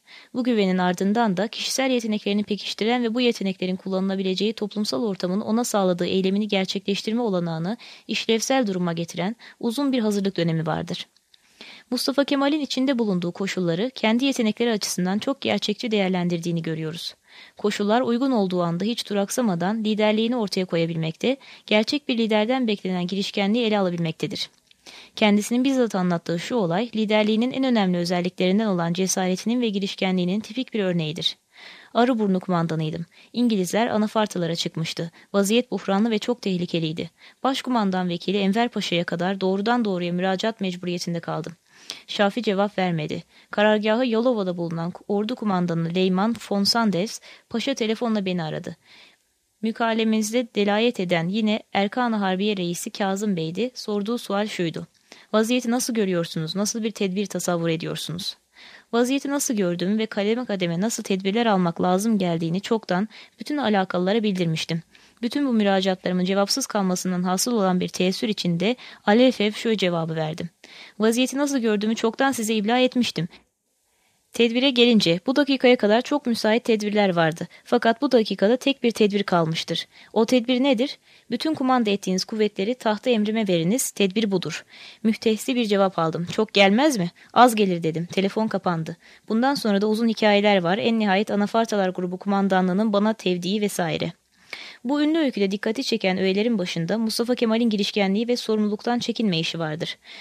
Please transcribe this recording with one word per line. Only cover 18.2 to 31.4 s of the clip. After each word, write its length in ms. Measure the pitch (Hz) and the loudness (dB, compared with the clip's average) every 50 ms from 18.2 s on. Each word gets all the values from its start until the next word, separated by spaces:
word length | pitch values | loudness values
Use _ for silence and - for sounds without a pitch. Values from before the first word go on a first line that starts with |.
| 269 269 | 0 2
olduğu 320 | 262 220 196 185 185 180 175 | 2 2 0 0 0 0 0
anda 220 | 170 165 175 196 | 0 -2 -2 -2
hiç 260 | 214 240 - - - | -2 -4 -4 -6 -4
duraksamadan 760 | 208 202 202 196 - - 247 214 175 170 175 185 220 226 214 | -2 -2 -2 -2 -2 -2 0 0 0 0 0 -2 -2 -2 -2
liderliğini 520 | 214 214 202 214 214 214 214 226 233 254 | -2 0 2 2 2 2 2 0 0 0
ortaya 280 | 247 214 190 - 196 185 | -2 -2 -2 -2 -4 -4
koyabilmekte, 720 | 180 - 165 165 165 170 160 160 160 - - - 233 269 - - - - - - | -2 0 0 0 0 -2 -4 -4 -4 -4 -4 -2 -2 -2 -2 -6 -20 -20 -16 -4
gerçek 420 | - 208 214 220 - - 294 _ - | 0 2 2 2 2 -2 -4 _ -2
bir 100 | 254 226 | -2 0
liderden 500 | 226 214 220 208 214 220 254 269 254 220 | 0 2 2 2 2 2 0 0 0 -2
beklenen 380 | 208 196 - 185 185 180 175 | -2 -2 -4 -4 -4 -2 -4
girişkenliği 580 | 180 202 190 196 - - 208 202 196 214 240 240 | -4 -4 -4 -4 -4 -2 -2 0 0 2 2 2
ele 140 | 214 208 208 | 2 2 2
alabilmektedir. 720 | 196 180 175 170 170 160 160 - - 151 202 175 - - _ _ _ _ _ _ _ - - - - - - | 0 0 0 -2 -2 -4 -4 -4 -6 -6 -6 -6 -8 -10 _ _ _ _ _ _ _ -20 -20 -20 -20 -14 -4
Kendisinin 480 | - 226 208 202 208 202 - 240 247 254 | 2 4 4 4 4 2 0 0 0 2
bizzat 300 | 277 269 262 247 214 - | 2 4 2 2 2 2
anlattığı 440 | 190 180 180 175 165 - - 170 170 | 0 0 0 0 -2 -2 -4 -4 -4
şu 160 | - - 247 | -4 -2 -2
olay, 360 | 247 196 165 165 185 240 233 - | 0 0 0 0 0 -2 -2 -2
liderliğinin 560 | 214 220 202 214 214 214 214 220 220 240 254 - | -2 0 2 2 2 4 2 2 2 0 0 -2
en 120 | 262 262 | -2 0
önemli 340 | 262 240 220 196 185 180 175 | 2 2 4 4 2 2 0
özelliklerinden 680 | 175 170 185 180 175 185 - - 185 185 185 208 226 | 0 0 0 0 0 -2 -2 0 0 2 2 2 2
olan 260 | 214 190 175 170 170 170 | 2 0 0 0 -2 0
cesaretinin 680 | 180 190 180 - 196 185 180 185 180 - 214 233 254 | 0 0 0 0 0 0 0 0 -2 -2 -2 -2 0
ve 80 | 240 226 | 0 0
girişkenliğinin 720 | 196 202 190 196 - - 196 185 185 185 175 180 190 214 | -2 -2 -4 -4 -4 -2 -2 0 0 0 0 0 0 -2
tipik 340 | 214 - 220 262 254 - - | -4 -6 -6 -8 -8 -4 -2
bir 100 | 220 196 | -2 0
örneğidir. 520 | 185 175 175 160 151 156 180 151 - - _ | 0 0 0 -2 -2 -4 -4 -4 -4 -6 _